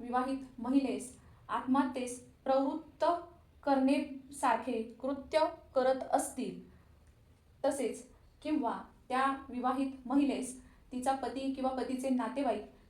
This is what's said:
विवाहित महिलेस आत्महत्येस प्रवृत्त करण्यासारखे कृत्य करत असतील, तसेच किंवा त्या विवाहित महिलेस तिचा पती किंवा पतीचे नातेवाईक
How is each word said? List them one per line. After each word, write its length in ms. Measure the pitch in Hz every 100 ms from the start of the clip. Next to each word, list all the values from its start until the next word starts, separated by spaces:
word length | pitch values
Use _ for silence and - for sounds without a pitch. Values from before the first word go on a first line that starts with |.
विवाहित 380 | 254 247 262 269 - -
महिलेस 540 | 233 277 262 - - - - - -
आत्महत्येस 680 | 233 254 269 269 254 247 - - -
प्रवृत्त 600 | 262 269 277 311 - - 311 349 - - - -
करण्यासारखे 1160 | 285 269 262 302 - - - - 269 233 262 226 226 -
कृत्य 420 | 262 277 - 311 330 - -
करत 280 | 262 254 262 -
असतील, 500 | 285 - - 202 175 - - - - - - - - _ -
तसेच 400 | 277 277 226 - - - - -
किंवा 360 | 302 294 233 - - - -
त्या 160 | 254 269 269 -
विवाहित 580 | 247 254 269 269 - 233
महिलेस 500 | 277 269 - 254 - - - -
तिचा 200 | 254 254
पती 380 | 269 247 254 269
किंवा 160 | 262 262
पतीचे 360 | 262 254 254 269
नातेवाईक 560 | 247 220 269 262 208 - - -